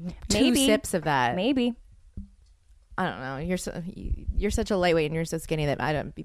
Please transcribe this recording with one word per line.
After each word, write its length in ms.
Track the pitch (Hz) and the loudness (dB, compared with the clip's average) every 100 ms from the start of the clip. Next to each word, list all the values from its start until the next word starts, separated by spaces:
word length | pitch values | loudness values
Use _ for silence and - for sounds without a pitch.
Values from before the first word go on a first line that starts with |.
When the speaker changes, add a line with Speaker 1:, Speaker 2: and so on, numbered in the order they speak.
| 175 - - | -10 -8 -2
Speaker 1:
two 120 | 208 | 2
Speaker 2:
Maybe. 260 | 262 240 269 | 4 4 4
Speaker 1:
sips 260 | 214 - | 4 0
of 120 | 180 | -2
that. 300 | 151 135 120 147 | 0 2 2 2
Speaker 2:
Maybe. 380 | 226 262 240 233 - - - - 196 - - _ _ - _ - | 0 2 0 -2 -12 -20 -18 -16 -16 -20 -20 _ _ -20 _ -4
Speaker 1:
I 100 | 175 | -4
don't 120 | 98 | -4
know. 180 | 131 135 | -6 -6
You're 180 | 170 180 | -4 -4
so, 260 | - - 170 | -4 -8 -10
you're 640 | - - - - - 208 | -8 -4 -4 -2 0 0
such 200 | 226 214 | 0 0
a 60 | 196 | 2
lightweight, 300 | 180 165 151 | 4 4 2
and 80 | |
you're 100 | 160 | -2
so 140 | 165 165 | -2 -4
skinny 260 | - 156 147 | -4 0 0
that 140 | - | 0
I 120 | 143 | 0
don't, 180 | 147 147 - | -2 -4 -10